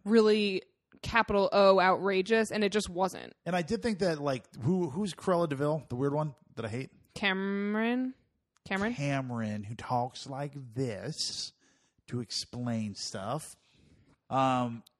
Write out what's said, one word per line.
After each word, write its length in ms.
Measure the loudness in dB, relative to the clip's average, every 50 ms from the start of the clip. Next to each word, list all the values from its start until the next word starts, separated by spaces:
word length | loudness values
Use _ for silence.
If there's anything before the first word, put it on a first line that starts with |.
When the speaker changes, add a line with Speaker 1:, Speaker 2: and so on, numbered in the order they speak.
| _
Speaker 1:
really 560 | 4 6 6 8 8 6 4 4 2 0 -2 -4 _ _ _ _ _ -20 -12
capital 480 | -10 0 2 2 2 4 2 2 2 4
O 280 | 4 6 8 8 8 8
outrageous, 720 | 6 6 4 4 2 0 0 0 2 2 2 2 2 0
and 120 | 0 0 0
it 80 | 2
just 180 | 2 0 -2 -2
wasn't. 440 | -2 -2 -2 -2 -2 -6 -12 -14 -16 _ _
Speaker 2:
And 100 | -2 -2
I 60 | -2
did 200 | 0 0 -2 -2
think 180 | 0 -2 0 2
that, 200 | 2 0 0 0
like, 220 | 0 0 -2 -2 -4 _ -14 -4
who, 280 | 0 2 2 2 2 0
who's 240 | -2 -4 -4 -4 -6
Cruella 360 | -4 0 2 2 2 2 2
de 60 | 0
Vil, 280 | 0 0 0 0 -2 -4 -6
the 60 | -4
weird 180 | -2 0 0 0
one 220 | 0 -2 -2 -6 -10 _ _ -10
that 100 | -8 -6
I 40 | -6
hate? 200 | -6 -6 -8 -10 -14 _ _ _ _
Speaker 1:
Cameron? 1000 | -2 0 0 0 0 -2 -2 -2 -2 -2 -2 -2 -2 0 0 0 -2 -2 -4 -8 -10 _ _ _ _ _ _ _ _ _ -6
Cameron? 260 | -2 -2 -2 -2 -2
Speaker 2:
Cameron, 680 | -2 -2 -2 -2 -2 -2 -4 -4 -4 -4 -4 -4 -6 -6
who 120 | -8 -10
talks 520 | -12 -6 -2 -2 0 0 -2 -6 -12 -12 -10
like 260 | -8 -8 -8 -8 -8 -12 -14 -10 -6
this 760 | -4 -4 -4 -4 -6 -8 -8 -8 -6 -6 -6 -6 -8 -10 -12 -14 _ _ _ _ _ _ _ _ _ _ -10
to 120 | -8 -8
explain 760 | -8 -6 -8 -8 -8 -8 -8 -6 -4 -4 -2 -2 -4 -4 -6
stuff. 600 | -8 -10 -10 -8 -8 -6 -4 -6 -6 -6 -10 -16 -20 _ _ _ _ _ _ -20 _ _ _ _ _ _ _
Um, 540 | 0 2 2 2 2 2 0 -2 -4 -8 -14 _ _ _